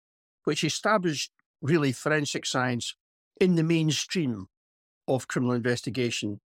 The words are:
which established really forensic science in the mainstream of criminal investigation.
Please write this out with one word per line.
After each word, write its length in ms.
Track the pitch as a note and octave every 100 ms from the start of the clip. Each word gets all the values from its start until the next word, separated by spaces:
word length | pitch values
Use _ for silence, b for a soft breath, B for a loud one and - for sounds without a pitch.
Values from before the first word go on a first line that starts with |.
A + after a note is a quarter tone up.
| _ _ _ _
which 200 | - D3+
established 680 | D#3 - G#3 G#3+ F3 C#3+ - _ _ _
really 300 | C3 E3 C#3
forensic 540 | A#2+ D3 D3+ C#3+ C#3 -
science 500 | C3+ B2+ A#2+ - - _ _ _ -
in 140 | F#3 E3+
the 80 |
mainstream 840 | D#3+ E3 D#3 C3+ - F#3+ C3+ G#2+ G2 _ _ _ _ _ -
of 200 | C3 -
criminal 280 | - B2 B2
investigation. 840 | B2 A#2+ - A2+ A#2+ - G#2+ G2+